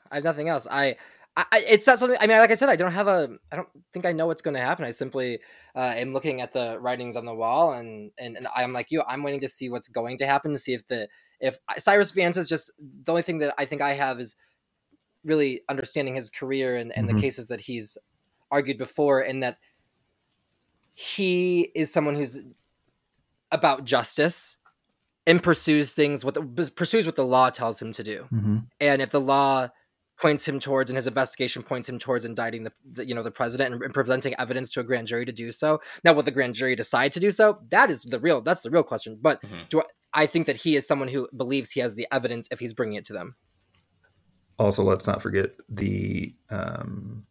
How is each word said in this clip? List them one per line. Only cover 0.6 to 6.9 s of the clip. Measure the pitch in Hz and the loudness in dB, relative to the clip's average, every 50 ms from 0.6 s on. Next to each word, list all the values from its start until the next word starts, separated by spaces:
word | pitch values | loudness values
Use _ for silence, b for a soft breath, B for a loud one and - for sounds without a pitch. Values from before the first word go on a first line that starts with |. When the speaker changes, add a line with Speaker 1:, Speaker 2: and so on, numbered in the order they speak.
| - - | -4 -2
Speaker 1:
I, | - 139 139 135 117 B B B B B B B - | 0 0 2 0 0 B B B B B B B -2
I, | 170 - - | -2 2 4
I, | - 214 - | 4 4 6
it's | - 220 208 - | 6 6 8 8
not | 262 254 208 | 8 6 6
something, | 247 247 247 - | 6 2 2 4
I | 214 214 | 4 8
mean, | 226 220 | 8 10
like | 226 220 | 8 8
I | 226 | 6
said, | - 269 277 | 4 4 4
I | 196 | 4
don't | 160 180 185 | 4 2 0
have | 165 196 208 202 | 0 0 2 2
a, | 190 175 147 120 110 - _ - | 2 2 2 -2 -6 -12 _ -10
I | 147 | -10
don't | 165 175 - _ 147 _ _ | -10 -10 -10 _ -20 _ _
think | - 180 185 | -8 -4 -2
I | 175 | -2
know | 170 156 165 170 | 0 0 0 -2
what's | 156 - | -2 -4
gonna | - 160 143 131 | -4 -4 -4 -2
happen. | 123 135 170 170 151 | 0 -2 -2 -2 -4
I | 120 | -8
simply, | 120 - 135 127 - 135 127 123 117 110 b b b b b b - | -6 -8 -8 -6 -4 -4 -4 -4 -4 -8 b b b b b b -6
uh, | 131 127 123 117 | -4 -2 -2 -2
am | 117 123 135 | -4 -4 -4
looking | 135 135 147 156 131 127 | -4 -4 -2 -4 -4 -4
at | 123 120 | -6 -6
the | - 127 120 117 113 110 | -4 -4 -4 -4 -4 -4
writings | 123 123 | -4 -4